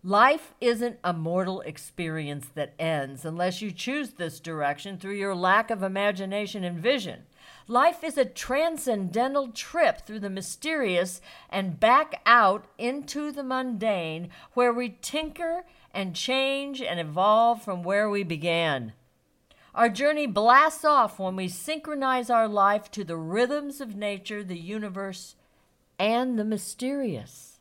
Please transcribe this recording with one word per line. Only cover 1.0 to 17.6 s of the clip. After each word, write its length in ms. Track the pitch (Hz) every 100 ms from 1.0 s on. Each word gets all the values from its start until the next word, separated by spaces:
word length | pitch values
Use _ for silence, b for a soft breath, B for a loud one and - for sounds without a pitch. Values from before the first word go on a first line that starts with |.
a 120 | 180
mortal 480 | 170 160 180 185 185
experience 840 | - - - - 165 160 147 147 -
that 200 | - 143 -
ends 460 | 165 156 135 135
unless 380 | 156 165 180 185
you 100 | 214
choose 380 | 165 - 285 269
this 280 | - 165 160
direction 600 | 170 160 143 147 202 190
through 160 | 190
your 200 | 202 196
lack 360 | 185 185 202 226
of 120 | 220
imagination 800 | 190 190 202 190 196 196 208 208
and 160 | 180 170
vision. 440 | 202 277 185 - - B B B -
Life 380 | 247 311 339
is 140 | 320 285
a 80 | 254
transcendental 1200 | - - 262 330 320 254 214 185 190 262 277 269
trip 560 | 220 - 330 277 -
through 160 | - 214
the 80 | 202
mysterious 920 | 190 - - 302 320 226 180 185 - B B B
and 320 | 196 190 147
back 400 | 214 262 311 - 214
out 400 | 240 202 208 - -
into 560 | 233 277 285 285 302
the 100 | 285
mundane 880 | 262 262 254 214 220 196 160 160 175 B B
where 220 | - 247
we 240 | 233 247 -
tinker 640 | - 294 311 311 330 339 349 b b
and 200 | - 190
change 680 | 165 - 262 269 277 277 262
and 180 | 254 170
evolve 600 | 160 156 202 220 233 233